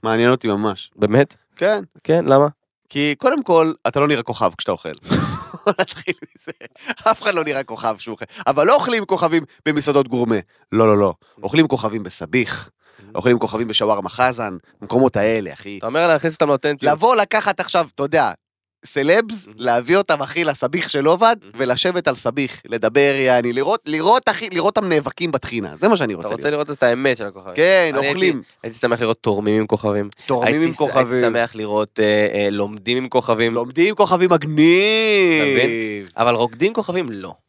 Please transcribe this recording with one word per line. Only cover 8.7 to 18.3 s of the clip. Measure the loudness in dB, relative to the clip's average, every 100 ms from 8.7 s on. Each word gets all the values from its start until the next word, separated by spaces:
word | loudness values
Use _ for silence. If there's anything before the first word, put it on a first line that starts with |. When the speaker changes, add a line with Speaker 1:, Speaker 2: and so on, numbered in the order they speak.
Speaker 1:
אוכלים | 4 2 -4 -2
כוכבים | 0 2 0 -2 _ -4
במסעדות | -2 2 2 2
גורמה. | 0 0 0 -4 _ _
לא, | 2 4
לא, | 4
לא. | 2 -2 _ _
אוכלים | -4 0 2
כוכבים | 0 -4 -6
בסביח. | -10 -12 -4 -2 -2 -6 -12 _ _ _ -12 -4
אוכלים | 0 0
כוכבים | 0 -4 -4
בשווארמה | -4 -2 -2 -4
חזן. | -2 -2 -2 -8 -10 _ _
במקומות | -4 2 2 2
האלה, | 0 0 -4
אחי. | -12 -14 -10
Speaker 2:
אתה | -6
אומר | 0 2
להכניס | 2 0
אותם | -2 0
לאותנטיות. | 2 0 -2 0
Speaker 1:
לבוא, | 2 2 2
לקחת | 2 0 -2 -4
עכשיו, | -2 -2 -2 -4
אתה |
יודע, | -2 0 0